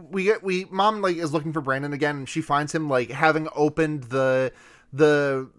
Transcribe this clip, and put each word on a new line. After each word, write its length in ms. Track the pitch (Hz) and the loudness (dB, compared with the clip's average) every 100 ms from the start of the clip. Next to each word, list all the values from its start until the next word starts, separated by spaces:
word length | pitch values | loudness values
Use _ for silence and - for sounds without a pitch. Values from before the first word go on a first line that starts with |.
| 147 | -8
we 140 | 190 | -2
get, 180 | 190 214 | 0 0
we, 220 | 190 185 185 | 0 -4 -2
Mom, 320 | 190 208 214 | 0 2 2
like, 140 | 190 165 | 0 -2
is 160 | 160 | -2
looking 200 | 147 156 | -2 -2
for 80 | 156 | -4
Brandon 320 | 135 135 143 | -2 -4 -4
again, 240 | 143 147 143 | -2 -2 -4
and 100 | 127 | -6
she 120 | 160 | -6
finds 320 | 151 143 147 | -2 -2 0
him, 140 | 160 151 | -4 0
like, 220 | 127 117 | 0 0
having 380 | 135 156 156 156 | 0 2 2 -2
opened 500 | 135 147 160 156 147 | 0 0 2 -2 -2
the, 480 | 117 135 131 131 131 - - - _ | -4 0 2 2 0 -4 -20 -20 _
the, 540 | 135 151 147 143 135 131 | 4 4 6 2 -2 -6